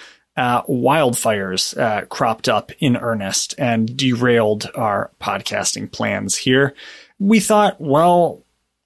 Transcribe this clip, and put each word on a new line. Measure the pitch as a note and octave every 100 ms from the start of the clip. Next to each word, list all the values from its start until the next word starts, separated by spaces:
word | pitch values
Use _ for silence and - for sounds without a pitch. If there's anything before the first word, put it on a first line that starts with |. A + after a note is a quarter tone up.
| - _ _ -
uh, | B2 -
wildfires, | - B2+ B2+ D#3+ C3 A#2 A#2 G#2 F#2+ F#2 - -
uh, | A2+ G#2 -
cropped | - A#2+ - B2+
up | G#2 - -
in | C#3+ A#2+
earnest | A#2 A2 G2 - - -
and | B2+ A2+ A2+ C3
derailed | C3 A2+ B2 A#2 G#2+ G#2 -
our | - A2 G2 - -
podcasting | G2+ G2 - G#2 G2 G#2+ G#2
plans | - A2 G2+ G2 -
here. | B2+ C3 C#3 - - - - -
We | G3 A3
thought, | - G#3 G#3 -
well, | D#3 C#3+ F3 F3 E3 - _ _ _ _